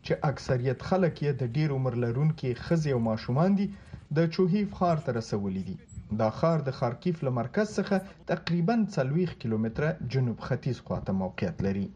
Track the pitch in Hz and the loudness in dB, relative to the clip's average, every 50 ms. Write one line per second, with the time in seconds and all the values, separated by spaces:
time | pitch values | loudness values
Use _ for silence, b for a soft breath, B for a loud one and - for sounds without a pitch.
0 | - - 160 - - 151 127 - - - 135 123 120 135 127 - - - 190 185 | 0 -2 -2 0 0 -2 -2 -2 -2 -2 0 0 2 0 -2 -2 0 0 2 4
1 | 185 160 - - 147 147 143 117 131 120 113 147 156 156 139 131 131 131 117 120 | 4 2 2 0 -2 -2 0 0 -2 -2 0 2 2 2 2 0 0 0 0 0
2 | 123 160 117 135 147 160 160 - - 131 120 - - - 170 165 156 147 135 120 | 0 0 0 2 2 2 0 0 -2 -2 -2 -4 0 0 2 2 2 2 2 2
3 | 113 113 110 110 - - 123 135 165 190 202 190 202 190 B B B B B B | 2 2 0 -2 -2 0 2 4 4 4 4 2 2 -2 B B B B B B
4 | B B 147 151 170 165 165 - 190 180 175 214 208 196 - - 185 175 165 156 | B B 2 2 2 2 4 2 2 4 4 2 0 -2 0 0 2 2 2 2
5 | - - 120 113 107 - - 104 101 98 92 95 92 95 92 - - - - - | 0 -2 -2 -2 -2 -2 -2 -2 -2 -2 -2 -4 -4 -6 -8 -10 -12 -16 -16 -16
6 | - - 107 107 113 110 107 - - 165 170 156 135 135 127 - 131 120 120 - | -8 -6 0 2 2 2 2 2 2 2 4 2 0 -2 -2 -2 -2 -2 -2 -2
7 | - 180 170 - - 135 123 127 113 127 - 202 214 208 - - 190 - 202 185 | -2 -2 -2 0 -2 -2 0 0 -2 0 0 0 0 0 0 -4 0 2 0 0
8 | 190 B B B B - 160 156 - - 170 175 170 180 233 233 214 - - - | 0 B B B B -4 -4 -2 0 -2 0 2 2 2 4 2 2 0 2 0
9 | 131 131 143 170 185 170 - - - 113 110 107 110 113 110 - 147 156 165 - | 0 2 2 2 0 0 -2 -4 -4 -2 0 0 0 0 0 0 0 0 -2 -2
10 | - 123 110 135 131 120 107 - - - 131 120 - 139 120 - - - 95 90 | -6 -2 0 0 0 0 -2 -4 -4 -4 -4 -2 -2 -4 -4 -4 -4 -6 -6 -4
11 | - - 98 95 95 92 - - - 92 80 - 92 98 98 98 98 95 - | -2 -2 -2 -2 -2 -2 -2 -2 -4 -4 -2 -2 -2 -2 0 -2 -4 -6 -8